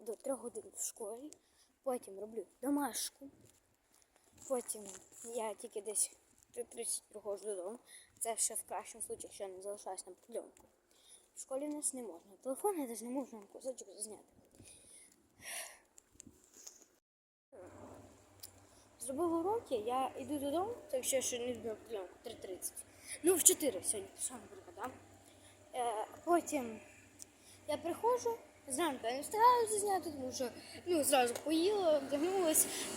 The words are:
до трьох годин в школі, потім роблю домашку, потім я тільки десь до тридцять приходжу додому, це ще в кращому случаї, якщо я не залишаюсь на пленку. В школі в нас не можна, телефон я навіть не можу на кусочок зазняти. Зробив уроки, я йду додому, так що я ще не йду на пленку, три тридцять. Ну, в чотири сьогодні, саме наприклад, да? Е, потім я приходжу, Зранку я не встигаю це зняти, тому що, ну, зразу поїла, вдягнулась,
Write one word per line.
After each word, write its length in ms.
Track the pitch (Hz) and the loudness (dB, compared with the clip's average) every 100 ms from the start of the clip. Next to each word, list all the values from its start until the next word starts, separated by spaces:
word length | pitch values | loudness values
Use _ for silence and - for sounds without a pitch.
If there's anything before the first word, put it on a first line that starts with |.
| 214 | -8
до 100 | 202 | -6
трьох 240 | - 254 | -4 -4
годин 240 | 233 220 190 | -4 -8 -10
в 100 | - | -6
школі, 480 | - - 208 233 302 - _ _ _ _ | -6 -6 -8 -8 -10 -16 _ _ _ _
потім 360 | 269 247 - 196 | -2 -2 -4 -12
роблю 260 | 214 226 - _ | -8 -8 -8 _
домашку, 680 | 269 285 269 - - - 277 - - - _ _ _ _ _ _ _ - - | 0 2 2 -2 -6 -8 -20 -20 -20 -20 _ _ _ _ _ _ _ -12 -2
потім 400 | 254 - 220 202 - - - 233 240 | -2 -2 -8 -8 -14 -16 -18 -6 -4
я 180 | 220 | -2
тільки 280 | 196 226 220 | -4 -8 -8
десь 300 | 214 202 - - _ _ - 240 | -4 0 0 -2 _ _ -16 -10
до 80 | |
тридцять 400 | 233 233 226 - - | -10 -8 -6 -6 -8
приходжу 360 | 214 202 196 202 | -12 -6 -6 -4
додому, 340 | 196 180 240 - - - - | -6 -6 -10 -14 -20 -18 -6
це 180 | 226 220 | -4 0
ще 160 | - | -2
в 100 | 220 | -2
кращому 380 | - 190 220 226 | -8 -8 -8 -10
случаї, 220 | - 220 | -10 -10
якщо 200 | - - | -10 -10
я 60 | 196 | -10
не 120 | 185 | -8
залишаюсь 460 | 196 208 208 185 - | -10 -8 -8 -10 -12
на 60 | |
пленку. 540 | 180 - 214 - - - _ _ _ - - _ - | -16 -10 -10 -10 -16 -20 _ _ _ -20 -20 _ -14
В 40 | |
школі 280 | - 269 302 | -6 -4 -2
в 20 | |
нас 240 | 294 294 | -2 -2
не 80 | 254 | -2
можна, 300 | 226 165 196 190 | -6 -10 -16 -10
телефон 380 | 254 269 415 359 | -6 0 0 0
я 80 | 254 | -2
навіть 140 | 220 | -4
не 80 | 233 | -4
можу 280 | 262 233 220 | -4 -4 -8
на 80 | 202 | -14
кусочок 420 | - 254 247 214 185 | -10 -8 -8 -10 -10
зазняти. 280 | 214 196 - - - - - - - - - _ _ - - - - - _ _ - - - - - - - - - _ _ _ _ _ _ 233 180 - - - - - - - - - - - - - | -10 -10 -18 -20 -20 -20 -20 -20 -20 -20 -20 _ _ -16 -10 -8 -10 -14 _ _ -20 -20 -20 -20 -20 -18 -18 -18 -20 _ _ _ _ _ _ -18 -18 -16 -16 -16 -18 -20 -20 -20 -20 -20 -20 -20 -20 -12
Зробив 340 | - 269 339 | -4 2 4
уроки, 420 | 330 339 466 - 247 | 4 2 0 0 0
я 360 | 214 254 262 - | 2 2 0 -2
йду 220 | 254 294 | -2 0
додому, 360 | 285 311 403 480 - | 2 2 2 -2 -4
так 120 | 254 | -2
що 120 | - 262 | 2 2
я 60 | |
ще 180 | 247 247 | 2 -2
не 100 | 240 | -2
йду 180 | 233 220 | -4 -4
на 80 | 214 | -6
пленку, 380 | - 214 180 - | -6 -8 -8 -10
три 100 | 240 | -12
тридцять. 520 | 220 202 180 - - - - - - | -10 -10 -8 -8 -10 -16 -16 -14 0
Ну, 120 | 311 359 | 4 8
в 80 | |
чотири 400 | - 339 285 185 | 8 6 2 0
сьогодні, 260 | - 214 190 - | -2 -2 -4 -6
саме 220 | - 254 | -6 -6
наприклад, 340 | 196 190 - 180 | -14 -16 -16 -10
да? 1040 | 247 - - - - - - - - 254 | -10 -10 -18 -20 -20 -20 -20 -20 -8 0
Е, 280 | 240 214 - - - | 0 0 -4 -2 4
потім 540 | 339 - 294 240 220 - - - - - - - - - | 4 6 -2 -2 -8 -14 -20 -20 -20 -20 -20 -20 -12 -4
я 100 | 294 | -2
приходжу, 600 | 320 311 453 494 466 453 - - - | -2 2 4 4 2 -2 -6 -18 -4
Зранку 380 | 262 339 254 226 | 0 0 0 -2
я 60 | |
не 80 | 262 | -2
встигаю 460 | 294 427 480 494 440 | 0 8 10 10 6
це 120 | 427 | 2
зняти, 320 | 403 381 339 | 4 2 0
тому 200 | 285 254 | -4 -4
що, 160 | 240 240 - - - 339 | -2 -4 -4 -14 -8 2
ну, 180 | 339 | 4
зразу 300 | 269 269 240 240 | 8 8 6 2
поїла, 560 | 294 320 359 415 349 302 | 2 4 4 4 6 4
вдягнулась, 680 | 269 277 339 381 330 311 - - - | 4 2 2 4 6 6 4 2 -2